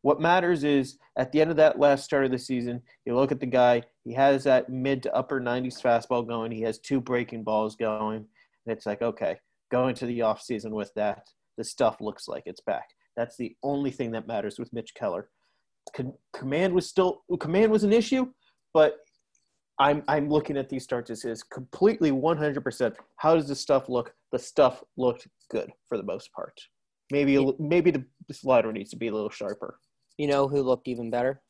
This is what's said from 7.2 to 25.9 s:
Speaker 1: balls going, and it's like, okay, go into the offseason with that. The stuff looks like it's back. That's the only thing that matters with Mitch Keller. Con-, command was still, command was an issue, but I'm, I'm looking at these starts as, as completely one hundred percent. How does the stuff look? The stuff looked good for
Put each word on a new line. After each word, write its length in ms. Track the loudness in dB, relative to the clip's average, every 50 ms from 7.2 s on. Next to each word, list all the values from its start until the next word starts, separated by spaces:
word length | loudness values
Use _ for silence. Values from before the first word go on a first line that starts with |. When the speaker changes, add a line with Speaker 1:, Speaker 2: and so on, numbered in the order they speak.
| -2 -4 -8 -8 -4
Speaker 1:
balls 320 | 0 0 0 0 -2 -4
going, 420 | _ -4 -4 -2 -2 -4 -4 -4
and 100 | -6 -10 _ _ _ _ _ _ _ _ -8 -8
it's 80 | -6 -4
like, 160 | -6 -4 -2
okay, 360 | -4 -4 -4 -4 -4 -4 -4 -6 _ _ _ _ _ _
go 160 | 0 0 0
into 180 | 0 -2 -4 -6
the 140 | -6 -4 0
offseason 500 | 0 0 0 -2 -6 -8 -8 -8 -6 -8
with 240 | -8 -8 -8 -6 _
that. 340 | -4 -2 -2 -4 -6 _ _ _ _ _ _ _
The 60 | -12 -10
stuff 380 | -10 -2 0 0 0 0 _
looks 260 | -10 -10 -10 -10 -12
like 160 | -12 -12 -10 -10
it's 160 | -14 -16 -10
back. 280 | _ -6 -6 -6 -8 _ _ _ _ _ _
That's 180 | -6 -6 -6 -6
the 200 | -10 -10 -10 -10 _ -6
only 260 | -4 -4 -2 -4 -6
thing 220 | -4 -6 -6 -6
that 160 | -6 -8 -8
matters 320 | -6 -6 -4 -6 -6 -8 -10
with 120 | -12 -10 -10
Mitch 200 | -12 -12 -12 _
Keller. 360 | -6 -6 -4 -4 -6 -8 _ _ _ _ _ _ _ _ _ _ _ _ -14 -10
Con-, 180 | -10 -10 -10 -10 _ _ _ -16
command 420 | -10 -6 -4 -2 0 0 2 0
was 120 | 0 -2
still, 360 | 0 0 0 0 0 0 -4 _ -6 -6 -6
command 320 | -4 0 2 2 4 4
was 120 | 4 2 4
an 100 | 4 4
issue, 340 | 2 2 2 0 -2 -2 -4 _ _ _ _ _ _ _ _ 4
but 220 | 4 4 4 2 -4 _ _ _ _ _ _ _ _ _ _ _ _ _ _ _ 2
I'm, 240 | 4 4 4 0 0
I'm 220 | 0 0 0 0 2
looking 260 | 0 0 0 0 -4
at 140 | -6 -4 -6
these 140 | -8 -10 -6
starts 260 | -4 -6 -6 -4 -8
as, 160 | -12 -8 -8
as 160 | -8 -8 -10
completely 680 | -12 _ -14 -16 -14 _ -2 2 4 4 4 4 2 2
one 260 | 2 2 0 0 0
hundred 260 | 0 -2 -2 -2 -4 -6
percent. 300 | -6 -2 -2 -2 -2 -2 -6 -20 _ _
How 180 | 0 4 4 4
does 140 | 4 2
the 80 | -2 -6
stuff 340 | -8 0 2 2 0 2 0
look? 240 | -4 -4 -4 -4 _ _ _ _
The 60 | -6
stuff 460 | -6 -6 -2 4 4 4 4 4 -2 -20 _ _
looked 300 | -2 0 0 0 -2 -12 -20 _ _ _ _
good 220 | -6 -6 -6 -6 -14 _ _
for 80 | _